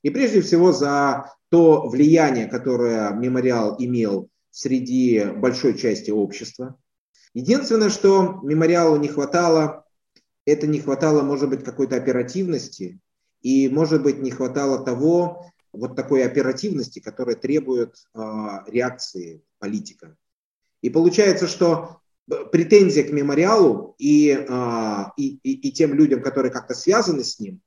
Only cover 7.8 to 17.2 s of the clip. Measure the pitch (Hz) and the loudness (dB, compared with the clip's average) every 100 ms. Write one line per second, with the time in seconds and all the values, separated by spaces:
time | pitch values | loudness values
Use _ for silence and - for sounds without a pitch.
7.8 | 208 - 196 190 180 - 139 156 165 175 | 2 2 4 4 2 -4 -4 0 2 4
8.8 | 165 151 147 147 139 175 175 160 151 - | 4 2 0 -4 -2 0 2 2 0 -6
9.8 | _ _ _ _ _ _ - 151 151 151 | _ _ _ _ _ _ -2 0 0 -4
10.8 | 143 135 156 147 139 139 139 131 - 123 | -4 -2 2 2 0 -2 -2 -4 -8 -6
11.8 | 131 127 131 123 123 180 185 147 - - | -4 -2 -2 -2 -4 -6 -4 -6 -8 -14
12.8 | 90 90 _ _ _ _ 127 135 135 143 | -14 -14 _ _ _ _ 0 2 2 0
13.8 | 156 156 139 135 131 127 127 135 139 135 | 2 2 0 -2 -6 -6 -6 -2 -2 -2
14.8 | 131 123 151 175 - - - _ _ 104 | -4 -2 0 2 -2 -6 -20 _ _ -12
15.8 | 123 - - 135 123 143 131 127 208 156 | -10 -8 -2 0 0 0 -2 -4 -6 -6
16.8 | 117 - 107 - | -8 -12 -16 -8